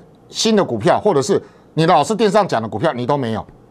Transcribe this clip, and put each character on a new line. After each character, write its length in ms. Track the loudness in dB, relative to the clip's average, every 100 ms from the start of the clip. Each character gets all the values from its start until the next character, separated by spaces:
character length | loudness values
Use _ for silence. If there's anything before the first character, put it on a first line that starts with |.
| -14 _ -14
新 260 | -4 0 2
的 80 |
股 140 | 0 0
票， 220 | 0 2
或 140 | 2
者 80 | 0
是 200 | 0 -2 -4 -20 -10
你 120 | -2 2
的 60 |
老 100 | 2
师 120 | 2 0
电 140 | 2
视 40 |
上 140 | 2 0
讲 140 | -2
的 60 | -4
股 100 | -2
票， 160 | -2
你 120 | -2 -2
都 120 | -2
没 140 | -2
有， 100 | -6 -8 -18 -20